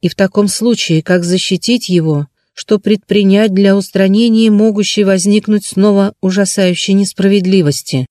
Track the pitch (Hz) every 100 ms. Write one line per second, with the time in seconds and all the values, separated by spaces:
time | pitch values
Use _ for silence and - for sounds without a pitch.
0 | 180 - 190 208 208 - 233 220 - 160
1 | 160 180 170 185 - 185 - - - 180
2 | 160 147 147 _ _ - - 214 202 208
3 | _ 208 196 196 220 185 202 196 190 190
4 | 190 202 233 220 226 208 220 208 196 -
5 | 196 190 196 208 208 208 - - 208 196
6 | 196 - 185 185 196 - 185 175 - 196
7 | 196 - 196 202 180 190 147 143 - 135
8 | 123